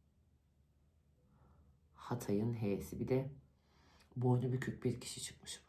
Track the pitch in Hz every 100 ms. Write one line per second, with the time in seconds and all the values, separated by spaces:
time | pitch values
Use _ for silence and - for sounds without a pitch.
0 | _ _ _ _ _ _ _ _ _ _
1 | _ _ _ - - - - - _ -
2 | - 123 - 101 117 117 104 98 - -
3 | 120 131 - - - _ _ _ - -
4 | - 127 123 123 127 127 - - 127 -
5 | - - - - - -